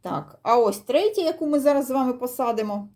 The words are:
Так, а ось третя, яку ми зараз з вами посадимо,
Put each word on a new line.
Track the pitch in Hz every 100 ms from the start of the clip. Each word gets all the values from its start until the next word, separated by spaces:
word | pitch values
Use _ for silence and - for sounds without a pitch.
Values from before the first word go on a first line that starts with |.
Так, | 180 156 156 -
а | - 240
ось | 220 202
третя, | - 285 427 415
яку | 320 320 302
ми | 294
зараз | 277 277 262
з |
вами | 262 254
посадимо, | 247 247 254 240 220 214 202 202